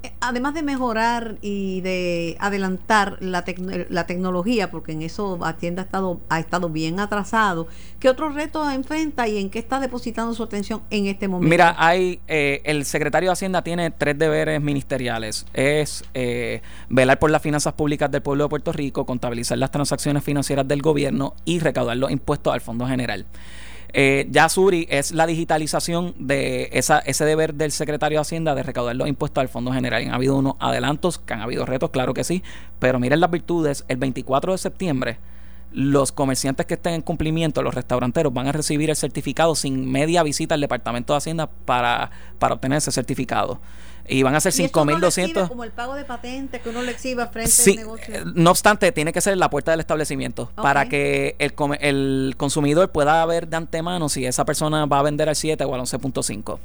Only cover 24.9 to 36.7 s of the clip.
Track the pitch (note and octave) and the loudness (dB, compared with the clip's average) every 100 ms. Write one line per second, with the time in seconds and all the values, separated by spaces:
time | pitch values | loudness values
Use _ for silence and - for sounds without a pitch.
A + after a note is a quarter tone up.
24.9 | C#3 C#3+ D#3+ E3 E3 E3 D#3 D#3 E3 - | 0 0 2 2 2 2 0 2 -2 0
25.9 | E3+ F3 - C3+ C#3 C3 B2+ C3 - B2+ | -2 -2 -6 0 0 0 -2 -2 -2 4
26.9 | D3+ - C3+ D3+ D#3 D#3+ D3 D#3 - D3+ | 2 2 0 2 4 2 0 -2 -2 -2
27.9 | D3 D3+ D3+ D3 E3 D#3+ C3+ B2 A#2+ A#2+ | 0 0 0 0 -2 0 0 -2 -2 -2
28.9 | B2 D3 C3+ D3 - C3 B2 A#2+ C3 B2 | -2 -2 -2 -2 0 -2 -2 -2 -2 0
29.9 | A2+ C3+ A#2+ C3 C#3 C3+ - C3 B2 B2 | -2 -2 0 2 2 0 0 -2 0 0
30.9 | D3 F3+ - - A#2 A2+ C3 B2+ C3 E3 | 0 -2 -2 -6 -6 -4 -4 -2 -2 0
31.9 | C3+ B2+ B2+ C3 F3+ - - - - B2+ | 0 -2 -2 -2 -2 -4 -12 -12 0 2
32.9 | B2+ B2 D3+ F3 E3+ - F3 D3+ C#3 - | 4 4 4 4 2 0 0 0 -2 -2
33.9 | D3 C#3 B2+ B2+ C3+ F3 F#3 F#3+ - F#3 | -2 0 -2 0 0 2 -2 -2 -4 -2
34.9 | C3+ B2+ A#2 - - - - - - C#3 | 0 -2 -6 -10 -12 -12 -12 -10 -2 4
35.9 | C#3 C3 - C#3 C3 C3+ C#3 - | 4 4 2 0 0 0 -2 -2